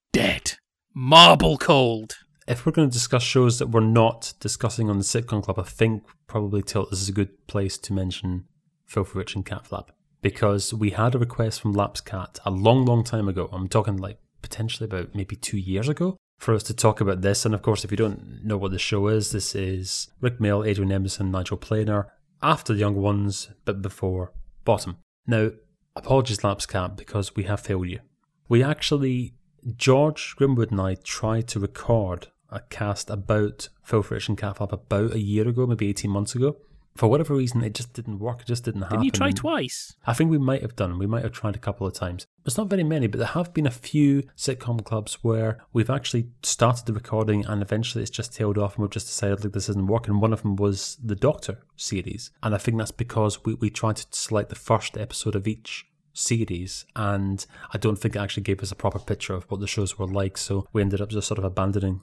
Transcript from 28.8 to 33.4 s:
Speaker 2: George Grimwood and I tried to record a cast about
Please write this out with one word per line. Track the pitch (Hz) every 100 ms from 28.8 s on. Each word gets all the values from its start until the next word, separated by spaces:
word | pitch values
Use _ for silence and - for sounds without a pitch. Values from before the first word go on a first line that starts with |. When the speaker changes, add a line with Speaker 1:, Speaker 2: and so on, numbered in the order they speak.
| - 147 135 123 120 - _ _ 123 120
Speaker 2:
George | 131 131 151 147 - -
Grimwood | 139 123 113
and | 98
I | 95 92
tried | - - 110 113 113
to | 107
record | 98 - - 117 95 87 - _ _
a | 101 -
cast | - 104 98 -
about | 104 95 107